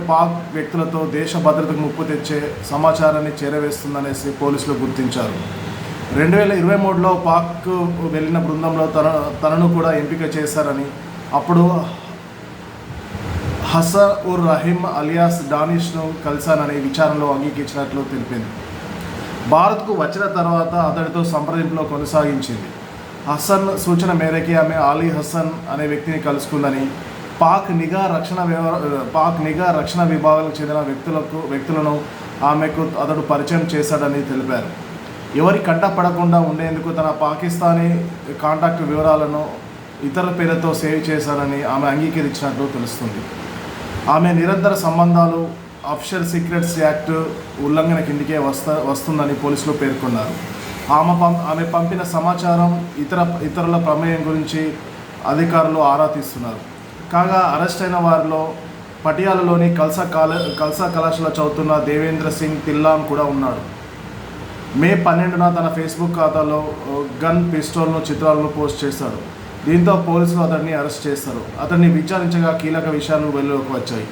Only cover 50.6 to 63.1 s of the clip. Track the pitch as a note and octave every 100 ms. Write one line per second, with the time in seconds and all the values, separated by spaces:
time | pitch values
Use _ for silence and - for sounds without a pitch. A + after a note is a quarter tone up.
50.6 | - - - D3+ E3 E3+ F3 E3+ D#3 D#3+
51.6 | E3 E3+ E3+ F#3 E3+ E3 E3+ F3 F3 E3+
52.6 | F3 E3+ - - D3 F3+ E3+ E3+ D#3 F3+
53.6 | E3+ E3+ D#3 D3+ E3 D#3+ D#3 D#3 D3+ D#3
54.6 | D#3 D3 - - - - - D3+ E3+ E3+
55.6 | D#3+ D#3 C#3+ C#3+ D3+ D3+ C3+ A#2+ A#2+ -
56.6 | - - - - - F3 F#3 F#3+ F3 -
57.6 | F3 F#3 F#3 F3 E3+ D#3+ D#3+ D#3 D#3+ D#3+
58.6 | - - - - D#3 D#3 G3 F#3+ F3 E3+
59.6 | E3+ E3 D#3 F#3 F3 D#3+ D#3+ E3 E3+ -
60.6 | G#3 G#3+ F3 E3 D#3+ D#3+ D#3+ D3+ D3+ D3
61.6 | D#3 D3+ D3 D3 D#3+ D#3 D#3 D3+ D#3 D3+
62.6 | D#3 D3 D#3 D#3 D3+